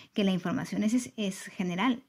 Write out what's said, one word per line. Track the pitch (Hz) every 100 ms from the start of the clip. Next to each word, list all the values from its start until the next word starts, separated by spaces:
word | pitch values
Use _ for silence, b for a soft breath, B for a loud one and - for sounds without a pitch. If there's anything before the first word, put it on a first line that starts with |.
| B
que | -
la | 196
información | 180 175 - 175 185
es, | 214 247 - -
es | 202 190
general | - - 180 175 247 247